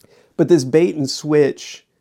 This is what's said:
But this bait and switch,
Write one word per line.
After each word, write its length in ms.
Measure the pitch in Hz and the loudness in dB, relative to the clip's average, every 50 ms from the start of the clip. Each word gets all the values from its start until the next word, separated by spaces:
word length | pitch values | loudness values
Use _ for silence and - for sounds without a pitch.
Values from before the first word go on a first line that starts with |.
| _ _ _ _ _ _ _ | _ _ _ _ _ _ _
But 120 | - 165 - | -2 2 4
this 160 | 175 156 131 | 4 2 2
bait 320 | 131 131 160 175 196 175 | 2 2 2 2 0 -2
and 140 | 156 135 131 | -4 -6 -6
switch, 760 | - - - 147 151 151 143 123 - - - - - - _ _ _ _ | -8 -8 -4 0 2 2 2 2 0 -6 -14 -20 -20 -20 _ _ _ _